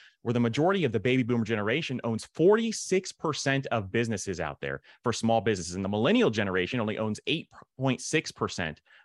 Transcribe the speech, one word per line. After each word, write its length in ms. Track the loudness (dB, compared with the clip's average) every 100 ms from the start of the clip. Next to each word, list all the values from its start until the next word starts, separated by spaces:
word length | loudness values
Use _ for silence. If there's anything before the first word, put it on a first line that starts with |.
| -20 _
where 100 | -2
the 60 | 2
majority 460 | 2 4 2 2 0
of 60 |
the 80 | 0
baby 240 | 2 2
boomer 200 | 2 0
generation 580 | 0 0 0 -2 -2 -4
owns 220 | -4 -4 -6
forty-six 800 | 2 4 4 2 -4 -2 -2 -2
percent 560 | -8 -6 -2 0 0 0
of 240 | -2 0
businesses 480 | -2 0 -2 -4 -4
out 200 | -6 -6
there 220 | -8 -8 -12 -6
for 100 | -4
small 260 | 0 2 2
businesses. 360 | 2 0 -2 -4
And 100 | -2
the 40 |
millennial 420 | 2 4 4 4
generation 480 | 2 0 0 0 -2
only 180 | -2 -2
owns 220 | -4 -4 -4
eight 200 | -4 -6 -20 -20 -4
point 240 | -2 -2
six 300 | 0 -2 -2
percent 500 | -6 -6 -4 -6 -6 _ -20